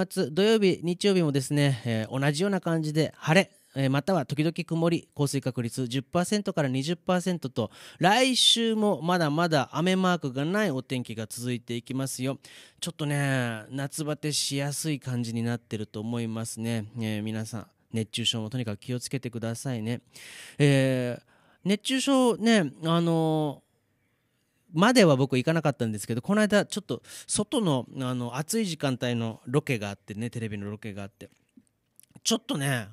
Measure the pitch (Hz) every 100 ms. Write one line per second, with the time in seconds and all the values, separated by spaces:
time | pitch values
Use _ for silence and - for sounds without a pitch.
0 | 190 190 151 156 208 226 196 151 170 175
1 | 202 185 156 139 131 147 143 123 120 113
2 | 107 131 143 147 202 190 175 165 151 151
3 | 147 - - 165 180 _ _ 135 135 139
4 | 170 180 131 139 156 165 165 165 170 170
5 | - - 143 139 131 127 117 - 123 135
6 | - 175 180 208 202 180 139 131 143 175
7 | - 180 180 170 131 - 107 - - -
8 | 175 233 262 240 - 226 226 220 208 156
9 | 160 180 156 151 175 151 117 131 180 185
10 | 185 175 143 127 147 202 208 131 - 127
11 | 117 110 107 117 123 120 - 120 - 127
12 | 131 - 127 - - - - - 175 -
13 | 147 143 139 135 120 110 107 135 139 -
14 | 151 147 151 139 - 139 143 139 160 143
15 | - 123 117 117 117 120 - 107 107 110
16 | 113 117 113 113 113 113 113 117 107 117
17 | 110 107 107 110 107 113 90 _ _ 113
18 | 107 120 113 113 110 127 110 104 - 123
19 | - 135 123 113 113 117 139 120 110 120
20 | _ - - - - - 143 135 131 127
21 | 123 120 _ _ _ _ 180 208 - 262
22 | 277 269 247 190 226 220 147 - 160 170
23 | 170 165 160 156 151 135 _ _ _ _
24 | _ _ _ _ _ _ _ 160 214 254
25 | 180 131 135 127 143 165 151 - 113 104
26 | - 117 - 208 214 208 - - - 135
27 | - - - - 208 247 190 131 - -
28 | 127 127 120 123 156 226 202 156 139 123
29 | 123 117 113 - - 127 - 120 101 101
30 | - 101 117 120 110 104 101 107 110 98
31 | 101 _ - _ _ _ _ _ _ _
32 | _ - - 226 - 175 139 127 101